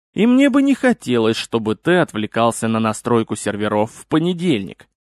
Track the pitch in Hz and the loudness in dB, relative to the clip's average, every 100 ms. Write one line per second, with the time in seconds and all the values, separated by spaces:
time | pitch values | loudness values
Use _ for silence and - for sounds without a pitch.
0 | _ - 233 254 285 277 277 269 254 - | _ -2 2 4 4 2 2 0 0 -2
1 | 127 120 110 110 - 117 110 107 165 180 | 0 0 2 0 -2 -4 -2 -4 0 0
2 | 147 107 107 113 117 - 113 113 110 - | 0 -4 -4 0 0 0 -2 -2 -2 -4
3 | 117 117 107 107 104 101 104 104 110 - | 0 0 0 -6 -6 -4 -2 -2 -2 -6
4 | - 156 175 170 180 110 98 - _ _ | -2 0 2 0 0 -2 -4 -14 _ _
5 | _ | _